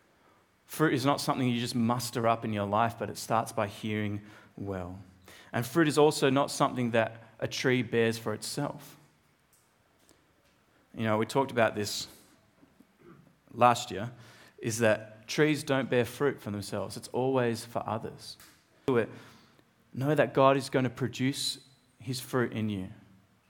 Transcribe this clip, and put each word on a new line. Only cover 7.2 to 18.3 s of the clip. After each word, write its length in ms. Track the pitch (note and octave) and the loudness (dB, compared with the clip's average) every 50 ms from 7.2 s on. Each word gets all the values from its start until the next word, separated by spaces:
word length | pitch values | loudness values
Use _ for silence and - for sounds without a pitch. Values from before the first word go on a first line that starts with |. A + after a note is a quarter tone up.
| - - - - | -20 -20 -12 -8
a 80 | B2+ B2 | -8 -6
tree 340 | - - - C3+ B2 B2+ | -4 0 0 2 2 2
bears 340 | A2+ G#2 A#2+ A#2 A#2 A2+ A2+ | 0 0 2 2 2 2 0
for 160 | A2+ - A2+ | -2 -4 -6
itself. 640 | G#2+ A2 - - - - C#3+ - - - - - - - _ _ _ _ _ _ _ _ _ _ _ _ _ _ _ _ _ _ _ _ _ _ _ _ _ _ _ _ _ _ _ _ _ _ _ _ _ _ - | -6 -6 -8 -8 -6 -6 -6 -6 -8 -10 -16 -20 -20 -20 _ _ _ _ _ _ _ _ _ _ _ _ _ _ _ _ _ _ _ _ _ _ _ _ _ _ _ _ _ _ _ _ _ _ _ _ _ _ -8
You 80 | - A2+ | -4 0
know, 140 | A2 G#2+ G#2+ | 0 2 0
we 80 | A2+ | 0
talked 240 | A2+ - C3+ C3+ C3 | 0 0 0 0 2
about 240 | - A#2+ A2 - - | 2 4 2 2 2
this 320 | G#2+ G#2 - - - - - - - - _ _ _ _ _ _ _ - _ _ _ _ _ _ _ - - - - - _ _ _ _ - | -2 -6 -4 -6 -8 -8 -10 -14 -20 -20 _ _ _ _ _ _ _ -20 _ _ _ _ _ _ _ -20 -20 -20 -20 -20 _ _ _ _ -8
last 380 | - A#2 A#2+ A#2+ A#2 - - - | 2 6 6 6 6 4 -2 -6
year, 200 | F#2 F#2 A2 B2 - - - - - - - - _ - | -6 -6 -6 -8 -10 -14 -20 -20 -20 -20 -20 -20 _ -8
is 200 | - A#2 G#2+ A2+ | -6 -4 0 4
that 480 | A#2 A2 G#2 - - - - - - | 4 4 4 4 0 -12 -18 -18 -14
trees 360 | - - - D3+ D3+ D3+ D3+ | -4 2 2 4 4 2 0
don't 280 | D#3 - C3+ C3+ A#2+ - | 0 -2 -2 0 0 0
bear 140 | C3 B2 A#2 | 2 0 0
fruit 360 | - - - C#3+ C3+ - - | 0 -2 -2 0 0 -2 -2
for 100 | - G#2+ | -6 -8
themselves. 460 | G2+ G2+ G2 - A2+ G2+ F#2+ G#2 - | -8 -8 -8 -6 -6 -6 -6 -6 -10
It's 120 | A#2+ - - | -14 -10 -6
always 560 | - A#2+ B2+ C3 C3+ B2+ B2 A#2 A2+ A2 - | -4 -2 0 2 2 2 2 2 0 -2 -6
for 180 | - - A2 - | -6 -6 -6 -4
others. 500 | - G#2+ A2 - - - - - - | -4 -4 -6 -6 -10 -14 -14 -18 -18